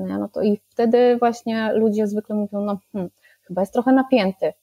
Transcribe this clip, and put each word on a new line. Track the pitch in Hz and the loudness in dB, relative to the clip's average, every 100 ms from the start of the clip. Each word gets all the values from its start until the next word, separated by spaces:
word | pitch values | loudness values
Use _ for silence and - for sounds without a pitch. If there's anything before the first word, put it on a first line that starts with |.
| 185 | -6
nie? | 196 | -6
No | 208 | -6
to | - | -2
i | 208 208 - | 0 0 -4
wtedy | - 233 240 247 240 | -2 2 4 4 4
właśnie | 240 233 - 226 220 | 2 -2 -4 -4 -2
ludzie | 214 220 208 214 | 0 2 2 -2
zwykle | 208 - 214 | -4 -4 -4
mówią, | 208 202 | -4 -4
no, | 208 202 - | -4 -6 -8
hmm, | 208 175 - _ _ | -8 -8 -10 _ _
chyba | _ 180 | _ -4
jest | 196 | -2
trochę | 247 240 | 0 2
napięty. | 262 262 254 190 190 208 - | 2 4 2 2 -2 -4 -4